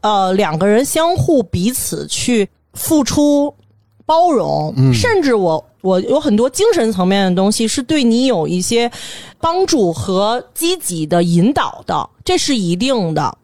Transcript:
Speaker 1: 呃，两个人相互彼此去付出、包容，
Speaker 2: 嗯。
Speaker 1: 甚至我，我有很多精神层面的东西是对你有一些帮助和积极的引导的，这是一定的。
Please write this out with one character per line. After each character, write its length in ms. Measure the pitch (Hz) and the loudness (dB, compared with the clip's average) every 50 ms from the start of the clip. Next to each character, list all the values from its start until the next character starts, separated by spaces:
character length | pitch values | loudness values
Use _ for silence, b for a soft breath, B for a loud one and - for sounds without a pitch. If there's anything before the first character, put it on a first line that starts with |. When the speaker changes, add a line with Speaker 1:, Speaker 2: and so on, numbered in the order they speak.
Speaker 1:
呃， 320 | - 214 214 196 190 185 190 | 0 0 0 0 0 0 0
两 260 | 190 208 160 156 160 | 0 0 -2 -2 0
个 80 | 190 | 0
人 160 | 202 208 226 277 | 2 2 2 2
相 320 | 269 - 320 320 339 359 | 0 0 0 0 0 0
互 260 | - - - 330 269 220 | 0 0 2 2 2 2
彼 280 | - - 185 175 226 | 0 -2 -2 -2 -2
此 340 | 254 - - - - 151 147 | -2 -4 -6 -6 -6 -8 -8
去 420 | 151 - - - - 247 220 196 - _ _ _ _ _ | -8 -8 -6 -2 0 0 0 0 -2 _ _ _ _ _
付 320 | - - - 330 302 262 | -10 -4 0 2 2 2
出、 500 | - - 311 294 294 285 285 285 294 - _ _ _ _ _ _ _ _ _ _ | 2 0 2 2 4 4 2 0 -2 -6 _ _ _ _ _ _ _ _ _ _
包 280 | - 311 330 349 359 311 | 0 2 4 4 4 2
容， 400 | 226 170 147 147 147 151 156 - | 2 0 0 -2 -2 -2 -4 0
Speaker 2:
嗯。 180 | 135 131 131 123 | 2 2 2 4
Speaker 1:
甚 280 | 113 - 494 453 381 | 2 2 2 2 2
至 120 | 311 277 240 | 2 2 2
我， 320 | 214 190 170 160 156 - _ _ _ | 2 2 0 0 -2 -4 _ _ _
我 180 | - 185 190 180 | -2 0 0 0
有 180 | 202 233 247 294 | 0 0 0 0
很 160 | 302 302 208 | 2 2 2
多 140 | 208 233 269 | 2 2 0
精 160 | 262 - 392 466 427 | 0 0 2 2 2
神 180 | 339 233 220 | 2 0 0
层 160 | 220 180 180 | 0 0 0
面 220 | 180 190 202 196 185 | 2 2 2 2 0
的 60 | 180 | 0
东 140 | 180 190 202 | 2 0 0
西 160 | 214 - 226 | 0 0 -2
是 160 | 220 - - | -2 -2 -4
对 220 | 254 - 320 302 269 | -4 -2 -2 2 2
你 220 | 233 226 240 254 | 2 2 2 2
有 200 | 269 240 175 156 | 0 0 0 -2
一 160 | 147 170 180 | -2 -2 -4
些 300 | 185 - 233 233 240 233 B B B B B B B B B B | -2 -2 0 0 0 -2 B B B B B B B B B B
帮 260 | - 330 330 370 381 | -4 -2 0 0 0
助 260 | 359 339 277 202 170 | 0 2 0 2 0
和 520 | 160 143 104 - 185 185 202 214 233 247 - _ _ | 0 -4 -4 -2 -2 0 0 0 -2 -4 -6 _ _
积 240 | - 311 339 370 | -4 -2 -2 -2
极 300 | 349 - - 185 165 156 | -2 -6 -8 -6 -6 -4
的 160 | 151 175 175 175 | 0 0 0 2
引 280 | 175 170 170 170 240 | 2 2 4 4 2
导 320 | 285 - - 135 - - - | 2 0 -4 -4 -8 -12 -8
的， 200 | - 165 151 - - _ _ - | -6 -4 -4 -6 -8 _ _ -4
这 140 | - 359 | -2 -2
是 180 | 349 - - 277 | 0 0 -2 -2
一 200 | 233 190 170 170 | -2 0 -2 -2
定 380 | 180 233 269 269 233 190 165 156 | -2 0 -2 0 -2 -2 -2 -2
的。 200 | 156 147 117 - _ | -2 -4 -4 -6 _